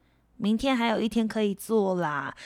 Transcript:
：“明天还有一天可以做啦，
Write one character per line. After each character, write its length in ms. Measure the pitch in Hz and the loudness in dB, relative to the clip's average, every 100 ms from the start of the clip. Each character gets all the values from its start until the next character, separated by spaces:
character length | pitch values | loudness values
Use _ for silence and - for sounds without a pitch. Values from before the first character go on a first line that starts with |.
| _ _ _ - | _ _ _ -4
：“明 160 | 202 220 | 0 2
天 220 | 269 254 | 2 2
还 100 | 233 | 2
有 140 | 214 | 0
一 80 | 220 | 0
天 180 | 233 220 | 0 0
可 140 | 220 | 0
以 140 | 208 196 | 0 -2
做 400 | - 220 196 185 | 0 2 2 0
啦， 400 | 165 147 139 - | -2 -4 -6 -10